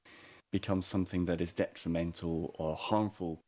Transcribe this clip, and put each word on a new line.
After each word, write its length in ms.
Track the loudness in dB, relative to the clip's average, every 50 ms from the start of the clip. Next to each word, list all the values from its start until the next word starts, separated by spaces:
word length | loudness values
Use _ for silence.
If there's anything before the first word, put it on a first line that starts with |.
| _ -20 -20 -20 -20 -20 -20 -20 _ _
becomes 360 | -2 0 2 2 0 2 2
something 400 | 0 0 0 0 2 0 0 2
that 160 | 2 2 2
is 100 | 0 -2
detrimental 1040 | 2 0 0 0 0 -6 -4 0 0 0 0 -2 -4 -4 -2 -2 0 0 -2 -4 -4 -4
or 160 | -2 -2 -2
harmful 640 | -2 0 2 2 4 2 2 -2 -4 -4 -4 -4 -6 _